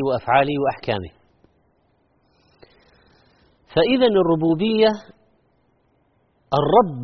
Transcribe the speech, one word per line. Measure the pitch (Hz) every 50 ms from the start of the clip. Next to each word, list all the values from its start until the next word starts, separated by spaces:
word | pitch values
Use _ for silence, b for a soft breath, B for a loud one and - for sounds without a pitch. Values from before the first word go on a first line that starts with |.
| 135 135
وأفعاله | 127 117 - 120 123 139 139 143 147 139 139
وأحكامه. | - - - - - 110 98 90 82 _ _ _ _ _ _ _ _ _ _ _ _ _ _ _ _ _ _ _ _ _ _ _ _ _ b b b b b b b b b b b b b b b b b b b b b b b b b _ _ -
فإذا | 156 170 240 262 254 254 233 208 190 180
الربوبية | 165 165 156 160 165 165 156 202 226 220 214 220 220 214 - - - - _ _ _ _ _ _ _ _ _ _ _ _ _ _ _ _ _ _ _ _ _ _ _ _ _ _ - - 143
الرب | 147 - - 233 233 170 139 123